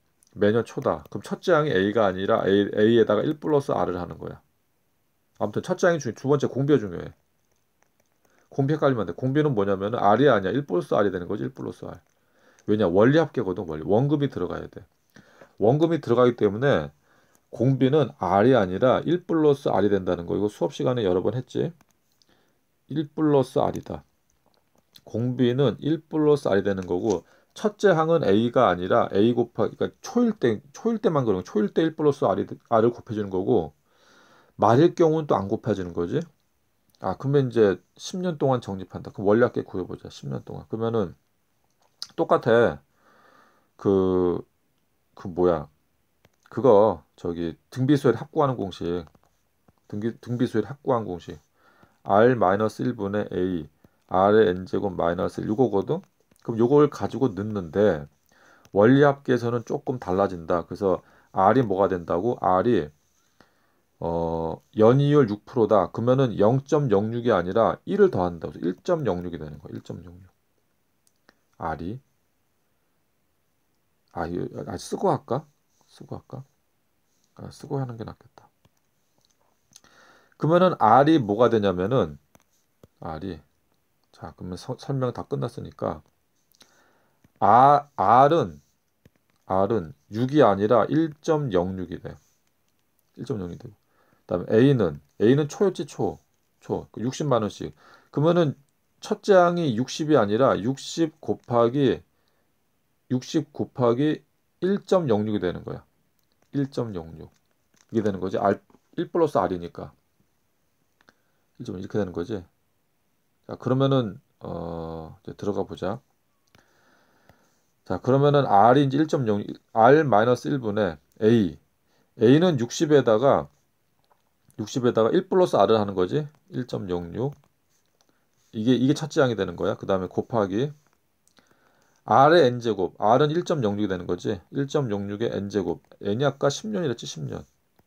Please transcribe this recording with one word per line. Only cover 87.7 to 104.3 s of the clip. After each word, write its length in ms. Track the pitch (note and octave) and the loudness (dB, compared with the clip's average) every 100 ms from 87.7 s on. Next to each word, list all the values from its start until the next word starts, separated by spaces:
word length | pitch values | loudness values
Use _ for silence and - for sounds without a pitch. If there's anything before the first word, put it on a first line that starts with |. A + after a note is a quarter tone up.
| D3 - - | 4 0 -2
R은, 640 | F#2+ A#2+ C#3+ E3+ G#2 D2 _ _ _ _ _ _ _ _ - | 4 6 6 4 -2 -8 _ _ _ _ _ _ _ _ -2
R은 480 | F#2+ G2+ A2+ D#2+ - _ | 0 2 0 -4 -12 _
육이 320 | G#2 B2+ D3+ | -4 0 4
아니라 420 | A#2+ G2 G#2+ A#2+ - | 4 4 2 2 2
일점영육이 1120 | D3 D#3+ - - D#3 C#3 F#2 F#2 F#2+ E2+ E2 | 0 -2 -4 -2 -2 0 -2 -2 -6 -10 -12
돼. 160 | - - _ _ _ _ _ _ _ _ _ - | -14 -18 _ _ _ _ _ _ _ _ _ -16
일점영육 400 | - A2+ F2 E2+ | -10 -10 -10 -12
되고. 140 | - G2+ _ _ _ _ - | -18 -20 _ _ _ _ -6
그다음에 200 | F2+ F#2+ | -6 2
A는, 500 | A2 C3+ C3 F2+ D2 - - | 4 6 4 0 -4 -14 0
A는 260 | G#2 C#3 D3 | 2 2 0
초였지, 360 | - G3 - D3+ | -2 -2 -2 -8
초. 340 | - G#2 D2+ _ _ _ _ | -6 -6 -6 _ _ _ _
초. 280 | - G2 D#2+ | -8 -8 -8
그 100 | - | -8
육십만 400 | A2+ - D3+ A#2+ | -8 -6 -4 -4
원씩. 340 | G#2 - - - _ - _ | -6 -8 -14 -14 _ -20 _
그러면은 440 | - D#3 F3 D#3 - _ _ _ _ | -2 0 0 0 -4 _ _ _ _
첫째 300 | - G#3 - | -10 -6 2
항이 420 | F#3+ F3 F3 D#3+ G#2+ | 4 4 2 -2 -2
육십이 400 | B2+ - D3+ D3 | -6 -6 0 2
아니라 420 | G2+ G#2+ C3 F#2+ | 2 2 2 2
육십 580 | G#2+ C#3 - - D#3+ - | -2 -8 -10 -4 -4 -4
곱하기, 840 | - G2+ - A#2+ A#2 C3+ C3+ E2 - _ _ _ _ _ _ _ _ _ _ | -8 -8 -2 0 2 2 0 0 -6 _ _ _ _ _ _ _ _ _ _
육십 400 | B2 - E3 C#3+ | -6 -4 -6 -6
곱하기 720 | - G#2+ - B2 A#2 D3+ - - | -8 -8 -2 0 2 -2 -4 -10